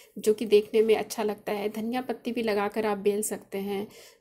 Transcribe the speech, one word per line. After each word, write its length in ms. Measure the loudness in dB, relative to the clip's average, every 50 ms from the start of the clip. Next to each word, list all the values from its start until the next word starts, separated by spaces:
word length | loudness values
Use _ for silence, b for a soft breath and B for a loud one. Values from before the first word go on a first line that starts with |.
| B B B -4
जो 160 | 0 0 2
कि 120 | 2 2
देखने 360 | 4 4 4 4 4 2 2
में 140 | 4 6 4
अच्छा 280 | 2 2 -4 -4 -4 -2
लगता 280 | -4 -4 -4 -4 -6
है। 180 | -4 -2 -4 -4
धनिया 320 | -4 -4 -6 -4 -4 -4
पत्ती 300 | -4 -4 -6 -6 -4 -4
भी 120 | -4 -2 0
लगाकर 420 | 0 0 0 0 0 -2 -2 0
आप 120 | 0 0 2
बेल 240 | 2 0 0 2
सकते 360 | -2 -4 -6 -8 -10 -8 -8 -6
हैं, 300 | -6 -4 -4 -6 -6 -8 B B B B B B